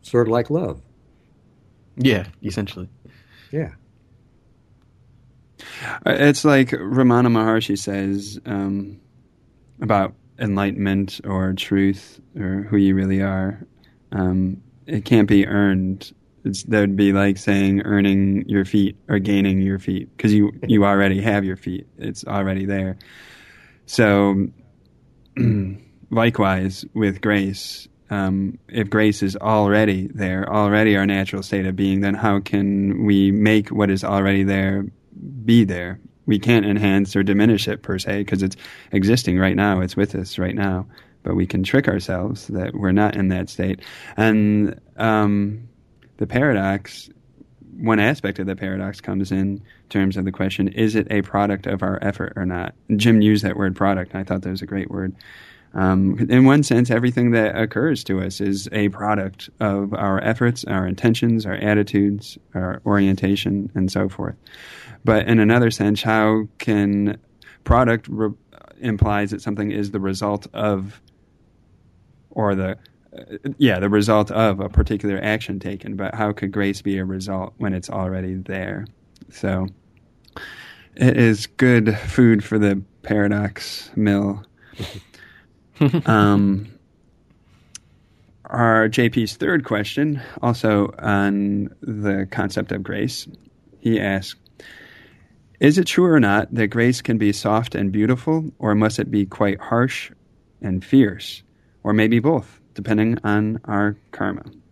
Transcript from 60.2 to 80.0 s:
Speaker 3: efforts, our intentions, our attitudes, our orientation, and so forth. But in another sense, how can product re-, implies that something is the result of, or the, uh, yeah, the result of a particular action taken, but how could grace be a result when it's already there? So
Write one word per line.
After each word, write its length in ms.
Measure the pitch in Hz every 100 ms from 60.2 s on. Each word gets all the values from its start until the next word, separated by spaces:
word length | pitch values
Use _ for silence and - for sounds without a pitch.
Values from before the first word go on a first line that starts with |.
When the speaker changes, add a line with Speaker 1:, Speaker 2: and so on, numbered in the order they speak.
Speaker 3:
efforts, 400 | 107 113 120 120
our 220 | - 95 92
intentions, 580 | 95 117 113 120 113
our 80 | 104
attitudes, 840 | 98 107 104 104 101 101 101 - - _
our 260 | 92 92 -
orientation, 840 | 107 101 98 95 95 101 101 101 101
and 160 | 98 95
so 180 | 101 98
forth. 260 | - - - _ - - - - -
But 220 | 117 107 -
in 120 | 113
another 300 | 107 120 117
sense, 320 | - 104 104
how 460 | 113 110 107 110 107 _
can 600 | - 104 101 101 101 - _ _ - -
product 440 | - 120 120 117 -
re-, 260 | 110 107 - _ - - -
implies 500 | 123 104 107 104 101
that 100 | 104
something 260 | - 104 104
is 200 | 101 101
the 80 | 101
result 480 | 95 95 104 104 -
of, 460 | 110 107 98 98 - _ _ _ _ _ _ _ _ _ _ _ _ _
or 240 | - 104
the, 220 | 95 92 - _ _ _ -
uh, 200 | - - 139 135
yeah, 220 | 135 92
the 100 | 101
result 420 | 104 104 107 101
of 280 | 92 110 95
a 100 | 98
particular 500 | - - 104 101 95
action 380 | 107 107 - 101
taken, 360 | 98 101 107
but 200 | 98 98
how 160 | 113 107
could 200 | 104 98
grace 300 | 104 98 98
be 160 | 101 95
a 80 |
result 480 | 92 95 95 95 95 _
when 160 | 104
it's 160 | 92 -
already 460 | 98 92 92 92
there? 500 | 92 95 95 95 98 110 _ _ _ -
So 380 | - 98 92 95 - _ _